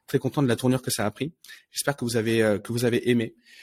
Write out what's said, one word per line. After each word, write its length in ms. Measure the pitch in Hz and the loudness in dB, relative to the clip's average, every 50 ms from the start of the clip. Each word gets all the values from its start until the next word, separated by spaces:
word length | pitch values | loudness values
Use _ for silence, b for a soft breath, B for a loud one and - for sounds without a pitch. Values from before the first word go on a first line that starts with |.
| B | B
très 120 | - - 135 | -2 -2 -2
content 240 | - 131 - 151 | -2 0 0 0
de 40 | 139 | 2
la 100 | 123 117 | 2 0
tournure 260 | - - 127 127 127 | 0 2 0 0 0
que 80 | - 127 | -2 -4
ça 160 | - - 104 | -4 -2 -4
a 40 | 104 | -4
pris. 220 | - - 131 165 - _ _ B B B B B | -4 -6 -8 -8 -8 _ _ B B B B B
J'espère 260 | - - - 143 139 | -10 -6 -4 -4 -4
que 80 | - 123 | -4 -4
vous 140 | 117 113 117 | -2 -2 0
avez, 240 | 107 113 113 113 | 0 2 2 4
euh, 160 | 110 107 104 95 | 4 4 2 0
que 120 | 101 - | -2 -4
vous 140 | 117 120 123 | -4 0 0
avez 240 | 120 113 123 - 120 | 2 0 2 2 2
aimé. 260 | 123 117 110 - - B B B B B | 2 2 0 -2 -8 B B B B B